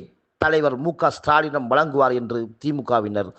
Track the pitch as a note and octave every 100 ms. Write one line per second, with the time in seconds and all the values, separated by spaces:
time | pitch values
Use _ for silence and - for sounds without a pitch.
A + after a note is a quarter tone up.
0 | F#2 _ _ - D#3 D#3 D3 B2+ E3 D3
1 | D#3+ - - D3+ D#3 C#3+ A#2+ C3+ D#3 C#3
2 | C3 B2 A#2 A#2 A2+ A2+ D3 D3 A#2+ A#2
3 | G#2 G#2 F#2